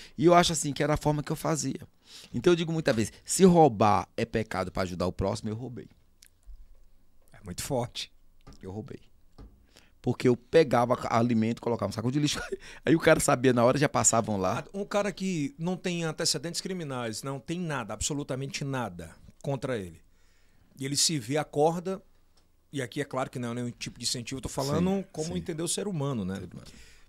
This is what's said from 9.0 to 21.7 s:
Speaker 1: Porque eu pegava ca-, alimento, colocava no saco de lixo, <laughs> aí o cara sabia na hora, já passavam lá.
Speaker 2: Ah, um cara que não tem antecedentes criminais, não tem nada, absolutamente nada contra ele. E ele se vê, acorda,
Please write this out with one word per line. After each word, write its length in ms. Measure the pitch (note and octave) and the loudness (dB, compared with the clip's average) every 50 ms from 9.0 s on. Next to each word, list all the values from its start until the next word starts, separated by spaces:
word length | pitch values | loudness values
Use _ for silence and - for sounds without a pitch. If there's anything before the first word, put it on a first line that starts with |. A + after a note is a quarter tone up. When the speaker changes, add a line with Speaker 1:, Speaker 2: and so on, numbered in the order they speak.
| - - _ - _ - _ - - - - _ _ _ _ - _ _ _ _ | -18 -20 _ -20 _ -20 _ -20 -20 -20 -20 _ _ _ _ -20 _ _ _ _
Speaker 1:
Porque 260 | - B2+ A#2+ - - | -4 -4 -2 2 4
eu 80 | B2+ A#2+ | 4 4
pegava 600 | - - - - E3 D#3+ B2+ A#2 A#2+ B2 A#2 B2 | 2 0 2 4 4 4 6 4 2 2 2 0
ca-, 180 | - - - - | -2 -2 0 2
alimento, 460 | A#2 A#2+ B2 A#2+ A2 A2 A2+ A#2 - | 2 4 4 4 2 2 2 0 -4
colocava 280 | - A#2+ A#2 G2+ G2+ G2 | -4 -4 -4 -2 -4 -4
no 40 | - | -4
saco 180 | A2 G#2+ B2+ | -4 -4 -2
de 80 | C3 D3+ | 0 0
lixo, 220 | D3 C#3+ - - - - - - | 0 0 -2 -4 -6 -10 -10 -12
<laughs> 200 | - - - - - | -12 -18 -14 -4 2
aí 120 | - D#3 | 2 2
o 40 | E3 | 4
cara 200 | - E3 D#3 D#3+ | 6 4 4 6
sabia 340 | - - C#3+ B2+ B2 C3 A#2+ | 4 2 2 4 4 4 6
na 100 | A#2+ A#2 | 6 6
hora, 140 | B2 C3 | 6 6
já 100 | C3+ D3+ | 4 2
passavam 480 | - - A#2+ A#2 - - A#2 G#2+ A2 G#2+ | 2 2 4 4 4 4 4 2 2 0
lá. 300 | G2 F#2 F#2 A2 D#3+ D3+ | 0 0 0 -2 -2 -6
Speaker 2:
Ah, 120 | - - | -8 -8
um 60 | G3 G#3 | -8 -6
cara 280 | - - G3+ G3+ G#3 | -2 -2 -2 0 -2
que 420 | - - F#3+ F#3+ F#3 D#3+ C#3+ C3+ - - | -4 -4 -4 -2 -2 -2 -2 -4 -6 -6
não 180 | D#3+ F3+ F#3 | -6 -6 -4
tem 260 | E3 - F#3 F3 E3+ E3 | -4 -4 -4 -4 -2 -4
antecedentes 560 | D#3+ D3+ - E3+ - - D3 C3 E3 E3+ - | -4 -4 -2 0 0 0 -2 -4 -6 -8 -8
criminais, 600 | - F3+ F3+ F3+ D#3+ C#3 C3 B2 A#2+ A2+ A2 - | -8 -6 -8 -6 -6 -6 -6 -6 -6 -6 -6 -6
não 180 | - C3+ C#3 C3+ | -8 -8 -8 -8
tem 200 | - - E3 F3+ | -6 -6 -6 -6
nada, 340 | F3+ D#3+ D3 C3 A2+ G2 G#2+ | -4 -4 -4 -6 -6 -8 -8
absolutamente 720 | - - - D3+ C#3+ C#3+ - C3+ B2+ C#3 C#3 - - D3 | -6 -4 -4 -4 -4 -4 -6 -6 -6 -6 -8 -6 -6 -6
nada 520 | C#3 C3+ C3 A#2+ G2+ F2 F2 E2+ E2 - - - - - _ - | -4 -4 -4 -4 -6 -8 -10 -14 -14 -16 -20 -20 -20 -20 _ -6
contra 340 | D3 C#3 B2 - C3 B2+ | -6 -6 -4 -4 -4 -4
ele. 240 | G#2+ F#2 F2 D#2+ - _ _ _ _ _ _ _ _ _ _ _ _ _ _ - - | -6 -6 -10 -14 -18 _ _ _ _ _ _ _ _ _ _ _ _ _ _ -14 -10
E 60 | C3+ | -6
ele 120 | C3+ C#3+ | -4 0
se 220 | C3+ - - E3 C#3+ | 0 0 0 0 -2
vê, 180 | A2 A#2 C#3+ | -2 -2 -2
acorda, 640 | D3+ C#3+ - - D3 D3 E3 | -2 -2 -2 0 2 2 2